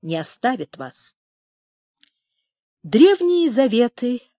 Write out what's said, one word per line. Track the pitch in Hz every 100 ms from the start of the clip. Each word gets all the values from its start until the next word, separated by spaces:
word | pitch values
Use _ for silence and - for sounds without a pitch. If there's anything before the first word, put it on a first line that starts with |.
не | 160 165
оставит | 156 - 247 247 - -
вас. | 131 - - _ _ _ _ _ _ _ _ _ _ _ _ _ _ _ _ _
Древние | 160 220 370 381 349 349 320
заветы | 226 262 226 240 - 247 247 _